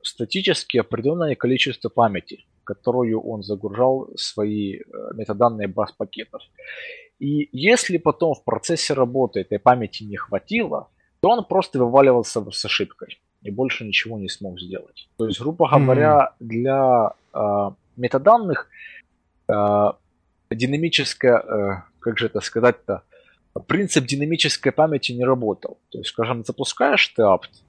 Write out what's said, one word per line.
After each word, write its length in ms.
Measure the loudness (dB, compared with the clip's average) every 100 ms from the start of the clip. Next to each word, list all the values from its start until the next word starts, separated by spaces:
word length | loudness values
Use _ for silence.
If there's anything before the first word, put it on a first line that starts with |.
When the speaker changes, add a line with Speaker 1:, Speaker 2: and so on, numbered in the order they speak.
Speaker 1:
статически 720 | -14 -8 -6 -4 -2 -2 -2 -2
определённое 580 | -2 -2 -4 -2 -2 -2
количество 540 | 0 0 -2 -4 -6
памяти, 560 | 2 2 0 -10 -18 _ _
которую 560 | -14 -8 -2 0 0 -2
он 220 | -4 -10
загружал 640 | -8 -8 -6 0 2 2 -4 -10
в 40 |
свои, 560 | -10 -4 -4 -2 -4 -8
э, 40 | -14 -14 -12 -10
метаданные 520 | -6 2 2 2 -6
баз-пакетов. 760 | -4 -6 -6 -12 -12 -14 -16 -20 _ -20 -16 -16 -18 -20 -8
И 300 | -4 -2 -2
если 460 | -2 2 4 2 0
потом 360 | 0 0 0
в 100 | -2
процессе 500 | -2 -4 -2 -4 -2
работы 480 | 0 0 2 0 -2
этой 180 | -4 2
памяти 440 | 4 4 2 -8
не 140 | -12 -12
хватило, 680 | -6 -6 -4 -4 -2 -4 -8 _ _ _
то 100 | 2
он 140 | 2 2
просто 320 | 0 0 0
вываливался 600 | 4 6 8 6 2 -4
в-, 100 | -6
с 140 | -8 -4
ошибкой 540 | -4 -4 -8 -20 -20 _ _
и 80 | -10
больше 340 | -4 -2 -4 -4
ничего 320 | -4 -4 -8
не 120 | -10
смог 300 | -10 -12 -12
сделать. 480 | -12 -12 -12 -20 -16 -6
То 100 | -4
есть, 120 | -4
грубо 280 | -4 0 4
Speaker 2:
Мгм. 160 | 4
Speaker 1:
говоря, 500 | 4 4 6 4 4 -2
для, 760 | -8 -4 0 2 4 4 2 -2 _
э, 380 | -4 -2 0 -2 -6 _ -6
метаданных, 720 | -2 2 6 4 4 -4 -6 -18 -20 -20 -20 _ _ _ -2
э, 420 | 0 2 4 2 0 _ _ _ _ -8
динамическая, 880 | -4 -2 0 0 0 -2 0 4 4
э, 440 | 2 -2 -2 -4 -10 _
как 180 | -6 -4
же 80 | -4
это 160 | -4
сказать-то, 640 | -6 2 2 2 -4 -8 _ _ _ _ _ -12 -4
принцип 380 | -2 0 0 -2
динамической 640 | -4 -2 -2 -2 -2 -2
памяти 400 | 2 2 0 -4
не 140 | -2 0
работал. 520 | 0 0 -4 -8 -16 _
То 100 | -14
есть, 100 | -10
скажем, 340 | -4 -4 -4
запускаешь 640 | -6 -8 -6 0 2 2 0
ты 140 | 2
апт, 280 | 4 4 0 _